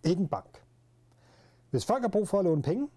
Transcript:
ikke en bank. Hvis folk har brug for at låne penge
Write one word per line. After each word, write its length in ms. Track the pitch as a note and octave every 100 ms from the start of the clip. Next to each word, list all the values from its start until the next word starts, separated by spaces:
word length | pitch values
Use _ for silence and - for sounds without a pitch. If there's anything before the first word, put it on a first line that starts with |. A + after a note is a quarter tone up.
ikke 180 | D#3 F3+
en 60 | F3+
bank. 360 | F#2+ - - _ _ _ _ _ _ _ _ _ _ _
Hvis 160 | C3 -
folk 160 | B3+
har 60 | A#3+
brug 200 | G3+ G#3
for 100 | G3+
at 60 |
låne 180 | F3+ D#3
penge 260 | C3+ G3+ C#4+